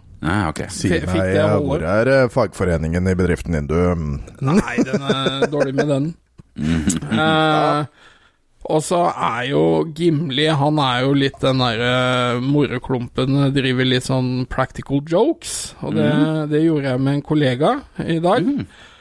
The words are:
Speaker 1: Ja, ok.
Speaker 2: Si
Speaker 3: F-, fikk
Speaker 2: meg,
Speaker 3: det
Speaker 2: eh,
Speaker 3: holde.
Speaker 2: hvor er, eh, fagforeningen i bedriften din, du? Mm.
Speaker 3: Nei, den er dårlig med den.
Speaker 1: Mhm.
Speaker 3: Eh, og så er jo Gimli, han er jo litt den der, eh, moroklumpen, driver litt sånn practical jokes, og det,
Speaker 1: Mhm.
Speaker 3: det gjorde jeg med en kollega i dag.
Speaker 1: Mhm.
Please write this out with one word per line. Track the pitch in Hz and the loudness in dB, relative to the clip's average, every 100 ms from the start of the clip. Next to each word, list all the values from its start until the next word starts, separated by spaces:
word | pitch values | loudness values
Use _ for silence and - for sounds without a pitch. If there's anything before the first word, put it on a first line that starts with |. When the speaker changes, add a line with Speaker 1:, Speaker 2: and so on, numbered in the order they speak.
| - - | -10 -8
Speaker 1:
Ja, | 78 101 82 | -2 0 0
ok. | - - | -4 -8
Speaker 2:
Si | - 107 | -4 0
Speaker 3:
F-, | 165 | 0
fikk | 143 | 0
Speaker 2:
meg, | 90 - | -2 0
Speaker 3:
det | 151 | 2
Speaker 2:
eh, | 156 | 2
Speaker 3:
holde. | 104 - | 2 0
Speaker 2:
hvor | 76 | -2
er, | 78 104 120 | 0 0 4
eh, | 135 123 | 4 4
fagforeningen | - 104 - 90 82 80 85 92 | 2 -2 0 0 0 0 0 0
i | 90 | 2
bedriften | 90 85 - | 2 0 -2
din, | 80 71 | -2 0
du? | 80 | 0
Mm. | 90 87 78 69 - - | 2 0 -2 -6 -8 -6
Speaker 3:
Nei, | 135 185 131 120 | 0 0 0 -2
den | 131 131 | -2 -2
er | 139 135 135 135 139 | -2 -2 -2 -2 -2
dårlig | 143 139 139 | 0 -2 0
med | 147 | 0
den. | 139 151 170 _ _ - - | 0 -2 -6 _ _ -18 -6
Speaker 1:
Mhm. | 76 82 78 85 - 110 | -2 0 0 -2 -2 0
Speaker 3:
Eh, | 156 156 156 156 151 147 151 _ - _ _ _ _ _ - | 2 2 2 2 2 0 -4 _ -20 _ _ _ _ _ -2
og | 156 | -2
så | 151 175 170 - | 0 0 0 0
er | - 117 127 | -4 -2 -2
jo | 147 165 160 160 | 2 2 2 -2
Gimli, | 151 170 147 160 127 156 | 0 0 2 0 0 0
han | 156 143 151 | 2 2 2
er | 135 123 | 0 0
jo | 135 | 2
litt | 143 139 - | 2 0 0
den | 139 131 | 0 2
der, | 127 113 | 0 0
eh, | 123 127 127 127 123 123 | 0 0 2 0 0 -2
moroklumpen, | 127 147 131 123 - 131 120 - 131 139 139 | 0 2 0 -2 -4 -4 -4 -2 0 2 2
driver | 139 131 127 127 | 2 0 0 0
litt | 127 | 0
sånn | - 131 127 127 127 | 0 -2 0 -2 -4
practical | - 131 - - 139 | -2 -4 -4 -4 -4
jokes, | 147 165 269 320 - - - - | 0 2 2 0 -6 -10 -10 -10
og | - | -4
det, | - - | 0 2
Speaker 1:
Mhm. | - 156 156 151 | 2 2 0 0
Speaker 3:
det | 151 | 2
gjorde | 160 156 | 2 2
jeg | 139 127 | 0 0
med | 135 143 | 0 0
en | |
kollega | - 151 139 123 165 277 - - | 0 0 2 2 0 0 -4 -8
i | - 165 | -4 0
dag. | 175 220 | 2 2
Speaker 1:
Mhm. | 339 285 - - - - | 0 -2 -6 -12 -20 -20